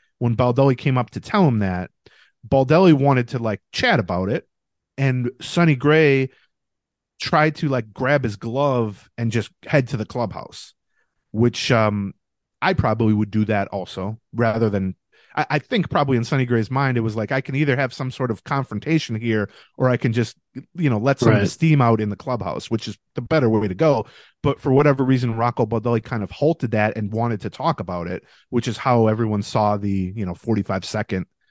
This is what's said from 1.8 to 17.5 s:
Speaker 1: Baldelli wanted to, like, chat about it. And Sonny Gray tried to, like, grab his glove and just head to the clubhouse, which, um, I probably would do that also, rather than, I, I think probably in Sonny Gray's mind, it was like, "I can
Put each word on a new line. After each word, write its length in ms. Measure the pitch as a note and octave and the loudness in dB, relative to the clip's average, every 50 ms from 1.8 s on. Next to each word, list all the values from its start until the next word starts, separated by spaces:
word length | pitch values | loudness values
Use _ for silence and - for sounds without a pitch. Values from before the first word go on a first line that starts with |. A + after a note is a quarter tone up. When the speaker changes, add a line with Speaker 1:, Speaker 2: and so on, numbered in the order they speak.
| F2+ - _ _ _ - _ _ _ _ _ _ - | -6 -8 _ _ _ -20 _ _ _ _ _ _ -4
Speaker 1:
Baldelli 460 | A2 C3+ C3+ C3 B2+ D3+ E3+ F#3+ F3+ | 0 2 2 4 4 4 6 6 6
wanted 360 | D#3 C3+ C#3 C#3+ C3+ B2+ A#2+ - | 6 6 4 2 2 2 0 -2
to, 100 | - B2 | -6 -6
like, 240 | A#2 A2 G2+ - _ _ | -4 -4 -6 -6 _ _
chat 280 | - - B3 B3 G#3 C3 | -6 -2 0 2 2 2
about 280 | F#2+ E2+ F2+ F2+ F#2+ G2 | 0 0 -2 -2 -2 -2
it. 200 | B2 F3+ - _ _ _ _ _ _ _ _ _ _ - | -4 -6 -6 _ _ _ _ _ _ _ _ _ _ -2
And 320 | C#3 C#3 B2+ B2+ B2 A#2+ - _ | -2 0 0 0 -4 -6 -6 _
Sonny 360 | - - - E3+ E3+ E3 D3 | -14 -4 0 2 4 4 2
Gray 540 | B2 B2+ D3 D3+ D#3+ D#3 C#3+ C#3 C3+ C3 C3 - _ _ _ _ _ _ _ _ _ _ _ _ _ _ _ _ _ | 2 2 2 4 4 4 4 4 2 0 -4 -8 _ _ _ _ _ _ _ _ _ _ _ _ _ _ _ _ _
tried 360 | - - - D#3 D3+ D#3+ D3+ | -6 0 2 2 2 2 0
to, 120 | - - C#3+ | -2 -2 -2
like, 240 | C3+ B2 A2 A2 | -2 -2 -4 -6
grab 300 | - - B2+ B2+ D3 C#3+ | -8 -4 0 2 2 2
his 140 | B2+ A2 G2+ | 0 -2 -6
glove 760 | F#2+ - A#2 A#2 C3+ C#3+ C#3+ C3 B2 A2+ G#2+ G2 - - _ _ - | -6 -8 -6 -2 0 0 0 2 0 0 -2 -4 -10 -18 _ _ -4
and 140 | A#2 A#2 | -4 -2
just 180 | G#2+ A#2 G2+ - _ _ - | 0 -2 -4 -4 _ _ -6
head 220 | - - D3 C3 - | 0 0 0 0 0
to 80 | - | -6
the 100 | G#2+ G#2+ | -6 -8
clubhouse, 680 | - - B2 A#2 G2 - - - - - - - - _ _ _ _ _ _ _ _ _ _ _ _ | -8 -6 -6 -6 -6 -6 -12 -14 -14 -18 -20 -20 -20 _ _ _ _ _ _ _ _ _ _ _ _
which, 400 | - A2 A#2 B2 - - - - | 0 2 2 2 2 0 -2 2
um, 420 | B2+ A2+ A2 G#2+ G#2 G2+ G2 G2 - _ _ _ _ _ _ _ _ _ | 2 4 4 2 0 -2 -4 -6 -8 _ _ _ _ _ _ _ _ _
I 120 | - F3+ F#3+ | -2 0 0
probably 380 | - - A#2+ G#2+ A2 A#2 G#2+ | 0 0 0 0 2 2 2
would 200 | G#2+ G#2 G#2+ G2+ | 2 2 0 0
do 120 | G#2 G#2+ G#2+ | 0 -2 0
that 200 | G2+ G#2+ G2+ G2 - | 0 0 -2 -2 -4
also, 520 | - G2 F2+ - - F#2+ F#2 G2+ A2 - _ _ | -6 -10 -10 -10 -10 -8 -8 -8 -10 -12 _ _
rather 380 | - A2+ A#2 A2+ G#2+ A2+ A#2 G#2+ | -2 0 0 2 2 2 0 0
than, 240 | G2+ G2+ F#2+ F#2+ F#3+ - _ _ _ _ _ _ - | 0 0 -2 -4 -6 -8 _ _ _ _ _ _ -6
I, 120 | - - - | -6 -2 0
I 80 | D3 D3 | -2 -2
think 320 | - _ B3+ G#3+ D#3+ - | -2 _ -2 -2 -2 0
probably 260 | - E3 D3 C3+ C3 | 0 -2 0 2 0
in 60 | A#2 | 0
Sonny 240 | A2 - D3+ C3+ B2+ | 0 0 -2 -2 0
Gray's 240 | A#2+ A#2+ A2+ G#2+ - | 0 0 0 0 0
mind, 260 | B2+ C3+ C#3 C3 B2 | -2 0 0 0 0
it 40 | A#2+ | 0
was 160 | A2+ A2 G#2+ | -2 -2 -2
like, 160 | A2+ G#2+ - | -4 -4 -2
"I 80 | C3+ C3+ | -4 -4
can 160 | - - | -4 -4